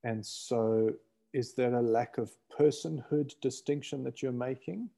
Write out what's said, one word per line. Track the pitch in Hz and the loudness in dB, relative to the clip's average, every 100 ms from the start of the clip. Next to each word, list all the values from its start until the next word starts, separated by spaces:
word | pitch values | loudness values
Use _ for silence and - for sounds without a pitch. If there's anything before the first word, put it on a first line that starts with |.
And | 120 113 107 | -4 -4 -6
so | - - 120 110 113 110 - _ _ _ | -10 -2 0 4 4 4 0 _ _ _
is | - 120 | -4 -4
there | - 123 | 0 2
a | 123 | 2
lack | 120 113 120 - | 4 2 2 -4
of | - - _ - | -6 -8 _ 4
personhood | 147 135 165 156 120 151 139 - | 4 4 -4 -6 -2 0 0 -2
distinction | 135 123 - 147 - 139 | -4 -4 -2 -2 -2 -6
that | 131 113 | -6 -4
you're | 135 | -4
making? | 123 123 127 - 185 240 | -2 -2 -4 -6 -8 -10